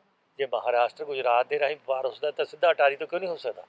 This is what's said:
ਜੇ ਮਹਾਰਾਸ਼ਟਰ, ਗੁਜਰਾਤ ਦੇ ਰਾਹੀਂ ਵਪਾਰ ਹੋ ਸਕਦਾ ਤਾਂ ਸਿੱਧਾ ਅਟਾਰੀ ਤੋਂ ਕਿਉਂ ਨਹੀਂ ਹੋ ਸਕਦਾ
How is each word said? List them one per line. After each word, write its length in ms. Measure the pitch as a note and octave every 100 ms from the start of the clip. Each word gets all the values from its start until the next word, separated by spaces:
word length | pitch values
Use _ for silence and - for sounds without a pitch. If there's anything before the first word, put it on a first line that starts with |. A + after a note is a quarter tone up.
| _ _ _ -
ਜੇ 80 | C3+
ਮਹਾਰਾਸ਼ਟਰ, 580 | A#2+ A2 A#2+ A#2+ -
ਗੁਜਰਾਤ 420 | D3 C3+ B2 A#2+ B2+
ਦੇ 120 | D3
ਰਾਹੀਂ 180 | C#3+ D3+
ਵਪਾਰ 300 | - C3 B2+
ਹੋ 40 |
ਸਕਦਾ 200 | A2 D3
ਤਾਂ 140 | D3
ਸਿੱਧਾ 260 | C#3+ D#3 F3
ਅਟਾਰੀ 260 | D#3 C#3+ C#3
ਤੋਂ 100 | D#3
ਕਿਉਂ 140 | F3
ਨਹੀਂ 100 | F#3
ਹੋ 60 | D#3+
ਸਕਦਾ 300 | B2 A2